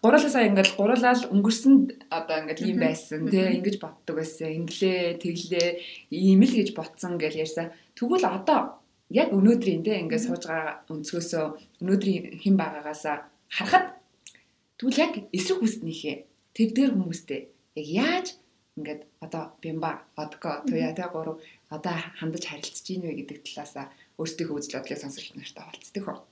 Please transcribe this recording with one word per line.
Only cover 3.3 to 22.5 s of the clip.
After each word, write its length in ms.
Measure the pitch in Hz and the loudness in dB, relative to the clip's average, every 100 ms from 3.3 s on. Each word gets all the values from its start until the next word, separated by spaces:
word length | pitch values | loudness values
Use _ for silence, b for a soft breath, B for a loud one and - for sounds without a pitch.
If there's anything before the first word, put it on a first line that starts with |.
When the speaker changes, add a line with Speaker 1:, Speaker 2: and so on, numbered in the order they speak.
| 196 | 2
Speaker 2:
Мгм. 120 | 185 - | 4 2
Speaker 1:
ингэж 160 | 190 190 | 0 -2
боддог 300 | 160 - - 156 | -6 -14 -8 -6
байсан, 320 | 160 - 160 160 | -4 -6 -6 -6
инглээ, 560 | 165 - 190 185 175 170 | -6 -2 0 2 -2 -2
тэглээ, 480 | 175 165 - 175 170 170 B B B | -4 -6 -4 0 0 0 B B B
ийм 320 | 170 190 190 | 2 6 8
л 140 | 254 220 | 8 6
гэж 120 | 196 | 0
бодсон 480 | - 160 - 185 175 | -2 -10 -10 -8 -4
гэж 140 | 151 156 | -4 -2
ярьсан. 320 | 156 165 165 B B | -4 -4 -8 B B
Тэгвэл 320 | - 240 359 | -6 0 2
одоо 560 | 226 190 - 294 - - _ _ _ | 2 0 2 2 2 -10 _ _ _
яг 160 | 226 311 | 2 4
өнөөдрийн, 560 | 196 202 233 190 165 | 6 6 6 4 0
тий, 160 | 185 208 | 0 -2
ингээд 240 | 165 160 | -2 -2
Speaker 2:
Мгм. 40 | 240 | -2
Speaker 1:
сууж 100 | 170 170 | -4 -4
байгаа 260 | 160 156 - _ | -4 -4 -8 _
өнцгөөсөө 560 | 160 151 170 170 165 156 151 B _ | -10 -6 -6 -4 -4 -4 -6 B _
өнөөдрийн 400 | 180 196 190 175 - - | 0 0 2 -2 -4 -4
хэн 160 | 196 190 | 4 4
байгаагаасаа 600 | 160 151 151 151 156 147 - _ _ | 2 -6 -10 -8 -4 -6 -8 _ _
харахад 340 | - 196 370 370 - _ _ - b b _ _ _ | -6 4 4 4 -10 _ _ -20 b b _ _ _
тэгвэл 220 | 254 262 | -2 2
яг 80 | 339 220 - 185 | 0 0 -6 -4
эсрэг 220 | - - | -2 0
хүснийхээ 560 | 220 196 165 160 147 139 - _ _ - | 0 0 -6 -8 -8 -10 -14 _ _ 0
тэр 120 | 226 | 0
дээр 180 | - 269 202 | 4 2 2
хүмүүстэй 440 | 175 160 - 135 - _ _ - | -2 -6 -8 -10 -10 _ _ -12
яг 120 | 151 175 | -4 0
яаж 260 | 285 359 370 - _ _ _ - | 2 0 -4 -12 _ _ _ -14
ингээд 220 | 151 151 - _ | -12 -12 -14 _
одоо 320 | 160 165 160 _ | -12 -10 -10 _
Бимба, 480 | 165 160 160 147 - - | -10 -6 -6 -6 -12 -12
Одко, 480 | 151 - 170 147 | -12 -8 -8 -6
Туя, 240 | 269 165 - | -2 0 -2
Speaker 2:
Мгм. 80 | 165 | -4
Speaker 1:
тий, 80 | 180 | -8
гурав 240 | 160 160 160 B B _ | -6 -8 -10 B B _
одоо 240 | - 185 170 170 - | -10 -6 -6 -8 -8
хандаж 320 | 160 156 | -8 -6
харилцаж 400 | - | -10